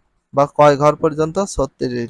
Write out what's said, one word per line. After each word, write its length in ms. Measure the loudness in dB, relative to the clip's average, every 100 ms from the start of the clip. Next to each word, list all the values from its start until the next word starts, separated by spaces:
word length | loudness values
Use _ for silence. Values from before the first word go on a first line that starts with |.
| _ _ _
বা 100 | -2 0 4
কয় 180 | 4 4
ঘর 120 | 2 0
পর্যন্ত? 340 | -2 -2 -4 -4 -6
ছত্রিশ 500 | -4 -6 -6 -6 -6